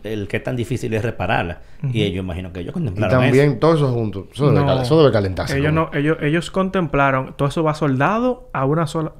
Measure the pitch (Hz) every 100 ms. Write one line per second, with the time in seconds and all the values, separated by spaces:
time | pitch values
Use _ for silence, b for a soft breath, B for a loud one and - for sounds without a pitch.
0 | 104 107 98 113 - 127 107 117 123 110
1 | 113 - 95 123 87 - b b 143 113
2 | 104 90 92 87 92 90 85 180 143 95
3 | 101 127 123 127 147 117 156 165 139 120
4 | 110 95 90 107 143 143 143 95 123 160
5 | 143 113 98 92 - 139 147 160 160 143
6 | 147 160 147 165 - 196 190 190 165 143
7 | 139 131 131 - 139 170 156 147 147 131
8 | 147 220 254 247 - 139 135 156 156 165
9 | 156